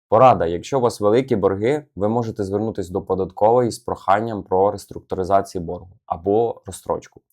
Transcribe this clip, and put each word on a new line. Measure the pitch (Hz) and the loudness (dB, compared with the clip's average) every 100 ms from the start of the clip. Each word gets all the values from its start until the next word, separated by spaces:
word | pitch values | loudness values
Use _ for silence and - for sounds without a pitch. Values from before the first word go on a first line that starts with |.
| - | 0
Порада. | 107 127 98 85 | 6 6 6 0
Якщо | 87 - 135 | -4 -2 0
у | |
вас | 120 - | 0 2
великі | 104 113 135 110 | 2 2 2 0
борги, | 98 98 113 147 143 - | 0 0 -2 -2 -6 -6
ви | 104 | -2
можете | 117 113 104 | -2 -4 -6
звернутися | 95 101 110 104 92 | -4 -4 -4 -6 -6
до | 92 | -6
податкової | - 95 95 - 104 120 120 | -4 -4 -4 0 2 4 0
з | - | -4
проханням | - 90 - 101 117 104 | -10 -6 0 0 0 -8
про | 90 92 101 | -2 2 2
реструктуризацію | 101 - - - 92 90 98 98 95 | -2 -12 -16 -10 -6 0 0 0 -8
боргу | 85 87 87 _ - | -8 -10 -12 _ -10
або | 82 90 107 117 - - | -6 0 0 0 -6 -14
розстрочку. | - - 82 - _ _ | -12 -6 -6 -8 _ _